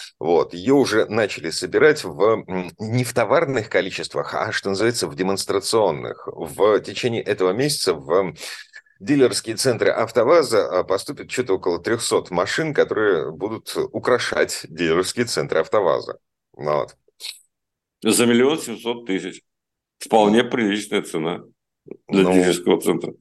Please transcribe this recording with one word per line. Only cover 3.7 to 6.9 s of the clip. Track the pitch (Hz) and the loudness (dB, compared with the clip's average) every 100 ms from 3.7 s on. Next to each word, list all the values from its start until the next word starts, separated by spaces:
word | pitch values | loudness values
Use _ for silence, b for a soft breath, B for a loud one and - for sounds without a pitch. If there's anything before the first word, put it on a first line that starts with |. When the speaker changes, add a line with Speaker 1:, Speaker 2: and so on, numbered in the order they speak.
| 92 95 - 80 73 71 | -2 -2 -4 -8 -6 -6
Speaker 1:
а, | - 107 | -4 -4
что | - 101 | -4 -4
называется, | 98 113 117 85 | 0 0 0 -4
в | 71 | -2
демонстрационных. | 92 98 - 98 - 113 101 71 60 - - | -2 -2 -2 -2 0 2 2 0 -6 -10 -12
В | - 82 71 101 101 | -10 -8 2 4 4
течение | - | 0